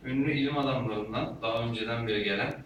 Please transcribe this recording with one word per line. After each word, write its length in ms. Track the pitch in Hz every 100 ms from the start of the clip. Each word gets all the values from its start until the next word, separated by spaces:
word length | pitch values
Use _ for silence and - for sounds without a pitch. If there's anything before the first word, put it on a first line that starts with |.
ünlü 280 | 127 135 147
ilim 260 | 143 139 147
adamlarından 760 | 131 120 113 107 107 110 - -
daha 200 | 113 113
önceden 440 | 117 113 110 117 113
beri 180 | 104
gelen 400 | 104 98 - -